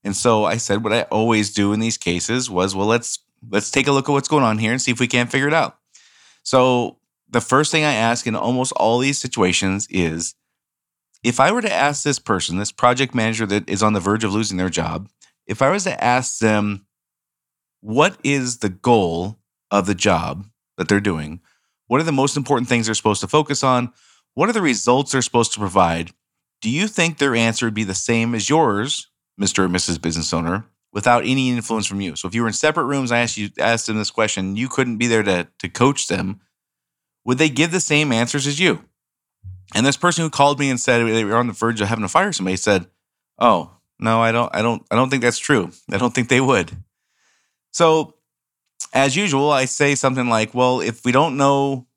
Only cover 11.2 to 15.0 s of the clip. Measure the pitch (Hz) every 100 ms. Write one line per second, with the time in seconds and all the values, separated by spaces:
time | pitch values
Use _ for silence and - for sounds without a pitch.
11.2 | 117 123 143 226 220 87 139 143 151 135
12.2 | - 98 - 87 104 - 123 127 131 123
13.2 | 113 110 107 104 - 98 107 107 90 110
14.2 | 113 104 104 95 92 87 80 82